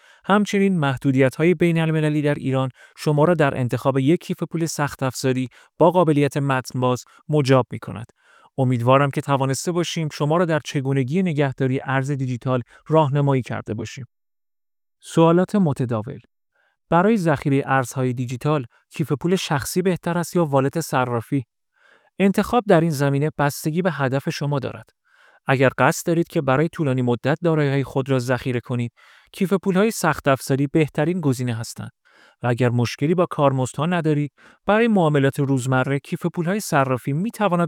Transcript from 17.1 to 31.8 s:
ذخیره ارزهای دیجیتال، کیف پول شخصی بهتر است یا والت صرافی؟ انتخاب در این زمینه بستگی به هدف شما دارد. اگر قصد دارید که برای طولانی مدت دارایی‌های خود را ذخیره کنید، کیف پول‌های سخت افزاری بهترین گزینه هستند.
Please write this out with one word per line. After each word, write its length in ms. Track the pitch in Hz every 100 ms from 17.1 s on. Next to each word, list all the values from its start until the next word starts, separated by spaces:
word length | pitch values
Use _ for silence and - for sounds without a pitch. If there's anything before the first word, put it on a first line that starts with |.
| 226
ذخیره 460 | 165 139 147 139 131
ارزهای 480 | 135 120 135 127
دیجیتال، 520 | 123 123 127 147 151 123 _ _
کیف 220 | - 156
پول 240 | 147 170 185
شخصی 460 | - 143 107 185
بهتر 360 | 185 170 175 170
است 180 | 160 180
یا 100 | 160
والت 340 | 139 135 170
صرافی؟ 680 | - 139 123 120 - 143 - _ _ _ _ _ _ -
انتخاب 440 | 196 190 196 240 214
در 140 | 170
این 80 | 170
زمینه 400 | 139 143 139 151 -
بستگی 440 | 143 - 165 156
به 100 | 185
هدف 380 | 143 131 135 -
شما 300 | - 143 143
دارد. 300 | 113 107 - _ _ _ _ _ -
اگر 220 | 131 131 -
قصد 300 | 131 - -
دارید 200 | 165 170
که 140 | 170
برای 280 | 135 131 -
طولانی 320 | - 147 127
مدت 360 | 123 120 127 156
دارایی‌های 400 | 170 160 143 139
خود 260 | 127 139 131
را 100 | 131
ذخیره 400 | 120 123 131 120
کنید، 320 | - 123 120 _ _ - _
کیف 220 | - 185
پول‌های 380 | 190 196 180 220
سخت 360 | - 170 139 143
افزاری 400 | 131 - 135 143
بهترین 540 | 170 147 - 151 185
گزینه 340 | 147 123 123 113
هستند. 360 | 113 -